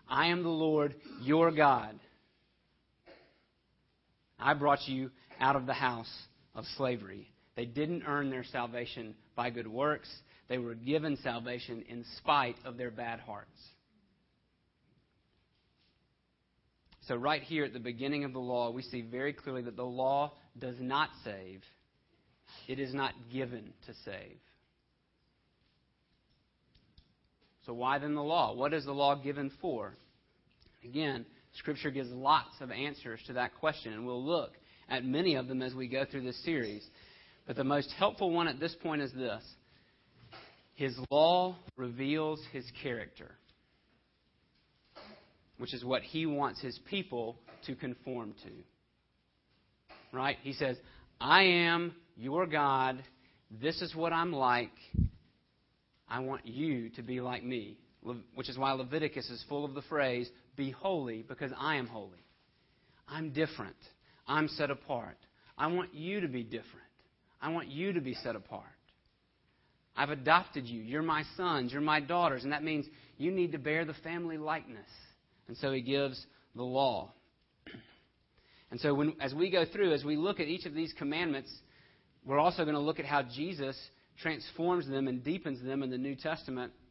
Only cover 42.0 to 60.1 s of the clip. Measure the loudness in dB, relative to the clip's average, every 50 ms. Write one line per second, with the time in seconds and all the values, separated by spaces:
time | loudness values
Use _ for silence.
42 | 0 0 2 2 0 0 -2 -4 -8 -10 -10 -10 -10 -12 -10 -8 -6 -6 -4 -6
43 | -8 -10 -14 -16 -18 -18 -20 -20 _ _ _ _ _ _ _ _ _ _ _ _
44 | _ _ _ _ _ _ _ _ _ _ _ _ _ _ _ _ _ _ -20 -20
45 | -20 -20 -20 -20 -20 _ _ _ _ _ _ -12 -10 -10 -8 -6 -2 0 0 0
46 | 0 -2 -2 0 0 0 2 2 0 0 -2 -4 -8 -8 -8 -10 -8 -4 -4 -4
47 | -4 -2 -4 -4 -4 -4 -6 -10 -14 -20 -20 -12 -8 -8 -8 -6 -6 -8 -8 -8
48 | -8 -6 -6 -6 -6 -8 -10 -14 -16 -18 -18 -18 -20 _ _ _ _ _ _ _
49 | _ _ _ _ _ _ _ _ _ _ _ _ _ _ _ _ _ -20 -20 -20
50 | -16 -8 -4 -2 0 0 0 -2 -4 -8 -4 0 0 0 0 -2 -8 -18 -20 -20
51 | -20 -14 _ 0 6 10 10 10 12 10 8 8 6 6 4 4 2 0 -4 -8
52 | -18 _ -12 -8 -4 -2 0 2 2 2 2 4 4 4 4 4 4 2 0 -2
53 | -6 -14 -20 _ _ _ _ _ _ -18 -8 -4 -2 -2 0 -2 -4 -6 -4 -2
54 | 0 2 2 2 2 2 2 4 4 6 6 4 2 0 -6 -14 -14 -2 2 4
55 | 4 2 2 -4 -20 _ _ _ _ _ _ _ _ _ _ _ _ _ _ _
56 | _ -8 -6 -4 -4 -4 -4 -6 -8 -8 -4 -2 -2 0 0 -2 -4 -6 -8 -10
57 | -8 -6 -4 -4 -4 -4 -4 -4 -4 -4 -4 -4 -6 -8 -12 -18 _ _ _ _
58 | -10 -10 -10 -10 -12 -12 -10 -10 -10 -8 -4 -2 0 0 0 0 -2 -4 -2 -2
59 | -2 -2 -4 -6 -8 -8 -10 -12 -10 -6 -4 -4 -4 -4 -6 -8 -8 -2 0 2
60 | 2 2